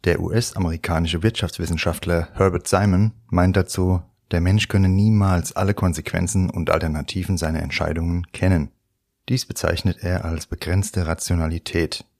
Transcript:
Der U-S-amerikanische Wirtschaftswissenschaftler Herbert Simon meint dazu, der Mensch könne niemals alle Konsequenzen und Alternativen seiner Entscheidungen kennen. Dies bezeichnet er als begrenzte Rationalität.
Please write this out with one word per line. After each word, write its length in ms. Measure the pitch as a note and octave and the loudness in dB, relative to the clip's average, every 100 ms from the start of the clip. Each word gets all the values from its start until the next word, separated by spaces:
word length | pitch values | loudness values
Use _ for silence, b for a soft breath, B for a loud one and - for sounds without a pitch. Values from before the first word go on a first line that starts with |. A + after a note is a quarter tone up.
| - | 0
Der 160 | E2+ | 0
U-S-amerikanische 1000 | E2+ A2+ - - F2 E2 - E2 E2+ E2+ | 0 -2 -2 -2 -2 -2 -2 0 0 0
Wirtschaftswissenschaftler 1040 | A2 - F#2 - E2 E2 - D#2+ F2+ E2+ E2 - | 0 0 -6 -4 -4 -2 -2 -4 -2 -2 -2 0
Herbert 340 | F#2+ F2 - | 2 2 0
Simon 420 | G2 G2+ F#2 A2 - _ | 2 4 4 2 -2 _
meint 300 | F2+ F#2 F#2+ | 2 4 2
dazu, 440 | F2+ - F#2 F2+ - _ _ | 0 0 2 0 -2 _ _
der 80 | F2 | 0
Mensch 300 | F2 G#2+ - | 4 2 2
könne 180 | G2+ F#2+ | 2 4
niemals 640 | F#2 G#2+ G#2+ G2 F2+ - | 4 4 4 4 2 0
alle 220 | - F#2+ | -2 0
Konsequenzen 760 | G#2 F#2+ D#2+ - F2 F2 F#2+ F2+ | 2 0 0 -4 -2 0 0 0
und 200 | - D#2 | -2 0
Alternativen 680 | D#2+ D#2+ D#2 D2 - F2 F2+ | 0 0 -4 -4 -6 -2 -2
seiner 240 | D#2+ D#2 | -2 -4
Entscheidungen 640 | D#2+ - D#2 D#2+ E2+ F2 F2+ | -4 -4 -4 -2 -2 -2 -6
kennen. 400 | - F#2 F2 D2 _ _ _ _ _ - | -2 2 2 0 _ _ _ _ _ -4
Dies 180 | B2+ - | -4 -4
bezeichnet 520 | - E2 E2+ F#2 - | -4 -2 0 -2 -2
er 240 | F2+ F2+ | -4 -4
als 240 | E2+ E2 - | -4 -6 -8
begrenzte 580 | - - F#2 G2 - E2 | -10 -2 -2 0 -4 -2
Rationalität. 1000 | D#2+ - E2+ D#2+ E2 - E2+ D#2+ - - | -4 -2 0 0 -4 -4 -2 -2 -4 -14